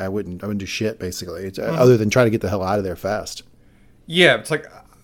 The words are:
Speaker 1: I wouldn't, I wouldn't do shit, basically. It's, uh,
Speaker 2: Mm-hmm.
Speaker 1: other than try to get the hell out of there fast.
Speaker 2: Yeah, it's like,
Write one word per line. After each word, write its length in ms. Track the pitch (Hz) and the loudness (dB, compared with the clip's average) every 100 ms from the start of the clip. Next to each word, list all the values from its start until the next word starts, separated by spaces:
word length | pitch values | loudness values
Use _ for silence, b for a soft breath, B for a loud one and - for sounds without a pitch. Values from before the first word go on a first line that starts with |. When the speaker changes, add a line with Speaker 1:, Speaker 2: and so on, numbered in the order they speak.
| 95 | -4
Speaker 1:
I 20 | |
wouldn't, 340 | 101 87 90 | -4 -6 -8
I 40 | 101 | -6
wouldn't 120 | 104 | -6
do 60 | 95 | -6
shit, 320 | - 110 113 | -4 -4 -4
basically. 460 | 92 - 87 85 98 | -8 -8 -10 -10 -10
It's, 120 | 98 | -6
uh, 60 | |
Speaker 2:
Mm-hmm. 180 | 110 160 | -4 4
Speaker 1:
other 160 | 127 117 | 6 6
than 120 | 107 | 4
try 120 | 127 120 | 4 2
to 40 | |
get 120 | 107 | 2
the 80 | 92 | -2
hell 120 | 101 | -2
out 160 | 92 104 | 0 -2
of 60 | |
there 120 | 95 - | -2 -6
fast. 460 | 95 104 - - - b b b b b - | -4 -4 -6 -14 -18 b b b b b -4
Speaker 2:
Yeah, 300 | 165 170 113 | 4 4 4
it's 160 | - | 0
like, 160 | 151 - - - _ | -6 -6 -20 -20 _